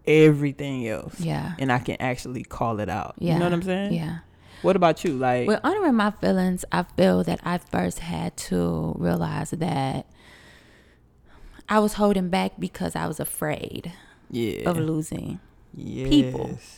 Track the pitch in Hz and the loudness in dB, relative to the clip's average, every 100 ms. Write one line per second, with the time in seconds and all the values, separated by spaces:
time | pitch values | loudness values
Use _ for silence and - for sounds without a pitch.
0 | - 156 156 147 143 131 143 131 113 95 | 4 8 8 8 2 -4 -6 -4 -4 -6
1 | - - 165 147 - 165 - 123 127 - | -8 -8 -4 -4 -4 -4 0 0 -2 -4
2 | 127 123 127 123 - - 120 110 101 95 | -4 -6 -8 -10 -10 -4 -4 -2 -4 -4
3 | 80 - 170 165 175 175 190 185 202 170 | -6 -4 0 2 2 0 0 -2 -2 -2
4 | 156 165 - - - - 170 190 175 156 | -4 -8 -12 -20 -20 -2 2 4 4 4
5 | 185 131 127 123 123 233 262 403 359 233 | 0 0 2 2 2 0 0 2 2 2
6 | 208 208 - 190 185 180 - 175 175 - | 2 0 0 2 2 -2 -2 -4 -2 2
7 | 185 180 170 - - 175 - 175 180 - | 4 4 2 -2 -2 -6 -4 -2 -2 -4
8 | 165 170 170 - - 180 170 165 160 - | -6 -6 -6 -8 -4 0 0 -2 -4 -2
9 | 170 170 165 151 156 160 156 139 135 139 | 0 0 -2 -4 -6 -4 -2 -2 -2 -4
10 | - - - - - - - - - _ | -8 -16 -20 -20 -20 -20 -20 -20 -20 _
11 | _ _ - - - - - 214 208 208 | _ _ -20 -20 -20 -14 0 2 2 4
12 | 208 190 180 185 190 - 185 - 175 160 | 2 4 2 0 -2 -4 -8 -6 -6 -4
13 | 165 156 - - 151 - - - 170 175 | -4 -4 -8 -4 -4 -4 -8 -10 -12 -14
14 | - - - 120 113 76 - 170 156 156 | -20 -20 -10 -4 -2 -2 -2 0 0 -2
15 | 156 - - 180 - _ - - - - | -4 -8 -8 -10 -14 _ -20 -16 -10 -6
16 | 131 294 127 - - - - | 4 6 6 0 -6 -8 -14